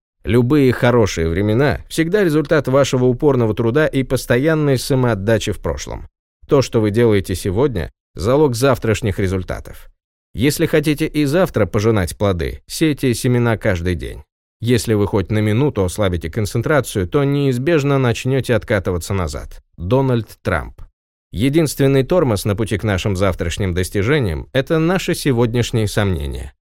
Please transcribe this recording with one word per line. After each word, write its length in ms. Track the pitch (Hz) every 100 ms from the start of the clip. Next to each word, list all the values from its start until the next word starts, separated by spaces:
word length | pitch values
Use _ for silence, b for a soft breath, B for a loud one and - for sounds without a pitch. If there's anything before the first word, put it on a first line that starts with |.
| _ _ -
Любые 480 | 117 123 151 131
хорошие 560 | - 123 120 98 82 82
времена — 520 | 82 104 110 147 - -
всегда 360 | - 160 208
результат 440 | 180 151 147 156 131
вашего 380 | 135 135 127 127
упорного 480 | 123 151 131 113
труда 320 | 107 117 139 156
и 160 | 139
постоянной 800 | 123 127 - 123 151 160 147 131
самоотдачи 720 | - 131 123 104 101 110 -
в 80 | -
прошлом. 480 | 85 69 - 58 - _ _ _ -
То, 160 | 143
что 180 | - 117
вы 80 | 107
делаете 460 | 104 120 101 - 95
сегодня, 560 | 104 95 143 98 58 - _ -
залог 400 | 98 139 151 113
завтрашних 640 | 139 120 117 104 110 101
результатов. 680 | 95 95 90 - - - - _ _ _ _
Если 320 | - 139 - 156
хотите 400 | 156 151 147 156
и 200 | 151 143
завтра 420 | 170 180 - 101
пожинать 500 | 107 110 110 90 -
плоды, 460 | 101 87 67 - -
сейте 480 | - 160 147 131
семена 420 | 113 135 123 120 110
каждый 380 | 113 90 87
день. 300 | 90 60 50 - _ _ _
Если 360 | 110 120 - 107
вы 100 | 101
хоть 240 | 107 92
на 100 | 107
минуту 440 | 107 107 143 104
ослабите 480 | 92 - 98 87 82
концентрацию, 760 | - 98 120 143 147 - 107 90
то 160 | 147
неизбежно 760 | 139 143 139 123 139 160 139 139
начнете 560 | 123 113 127 131 - 110
откатываться 580 | - 107 104 87 -
назад. 480 | 98 80 - - - - -
Дональд 640 | 87 131 135 120 107 -
Трамп. 400 | - 82 55 - - _ _ _ _
Единственный 720 | 82 135 156 151 - 135 135
тормоз 420 | 123 180 135 101 107
на 100 | 98
пути 240 | 107 101
к 40 |
нашим 320 | 110 92 107 92
завтрашним 600 | 98 85 85 - 98 87
достижениям — 760 | 92 104 104 151 104 73 -
это 260 | 135 135 160
наши 340 | 160 185 -
сегодняшние 760 | 165 151 120 120 123 - 117 104
сомнения. 680 | - 101 82 69 62 67 - _